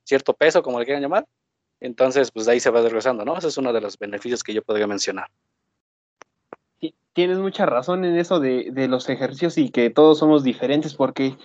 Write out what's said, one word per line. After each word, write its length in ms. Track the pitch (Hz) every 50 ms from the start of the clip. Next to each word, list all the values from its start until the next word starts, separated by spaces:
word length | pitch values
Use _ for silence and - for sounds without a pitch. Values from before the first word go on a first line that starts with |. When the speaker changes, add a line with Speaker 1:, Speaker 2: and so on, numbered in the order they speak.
| _
Speaker 1:
cierto 300 | - 135 135 - - -
peso, 280 | - 147 156 143 175
como 160 | - 135 123 120
le 60 | 117
quieran 180 | 135 143 143
llamar. 240 | 139 143 180 214 - - _ _ _ _ _ _ _ _ _ _
Entonces, 500 | - 127 113 - 131 131 127 143 131 107
pues, 160 | - 113 110
de 60 | 117
ahí 80 | 120 123
se 100 | - 131
va 120 | 110 117
desglosando, 420 | 117 113 113 110 104 131 123 107 104
¿no? 120 | 135 165
Ese 120 | 185 175 151
es 100 | - 143
uno 140 | 131 123
de 80 | 113 110
los 180 | 107 101 - -
beneficios 440 | 104 104 104 101 - 120 123 107
que 120 | - - 107
yo 80 | 107
podría 240 | - - 107 104 104
mencionar. 420 | 104 101 98 - 98 98 98 - - _ _ _ _ _ _ _ _ _ _ _ _ _ _ _ _ _ _ - _ _ _ _ _ - - _ _ _ _
Speaker 2:
Sí, 140 | 160 160 - _ _ _
tienes 260 | _ 175 180 185 185 190
mucha 280 | 190 190 190 - 190
razón 380 | 151 120 123 135 175 180 185 185
en 120 | 175 170
eso 240 | 170 175 175 190 165
de, 300 | 139 131 127 127 - 117
de 180 | 131 135 135 131
los 200 | 131 123 - -
ejercicios 500 | 131 120 135 120 135 135 175 165 165 160
y 120 | 139 120
que 200 | - 127 120 117
todos 280 | 117 147 156 156 151 151
somos 260 | 156 156 151 147 131
diferentes, 500 | 127 - - 127 131 143 156 151 156 -
porque 420 | - 135 127 - - 135 135 131 -